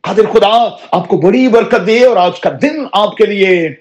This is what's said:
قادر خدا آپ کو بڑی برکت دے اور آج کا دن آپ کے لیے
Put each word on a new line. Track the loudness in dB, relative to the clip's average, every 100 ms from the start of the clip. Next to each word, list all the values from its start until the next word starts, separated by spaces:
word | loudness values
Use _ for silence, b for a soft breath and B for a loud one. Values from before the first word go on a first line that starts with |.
قادر | -4 -2 2
خدا | 2 2 2 -2 -6 B
آپ | -4 -2
کو | 0
بڑی | 2 2 2
برکت | 2 2 -2 0
دے | 2 2
اور | 2
آج | 0 -2
کا | -6 -2
دن | -4 -4 -6
آپ | -2 -2 0
کے | -2
لیے | 0 0 0 -2 -8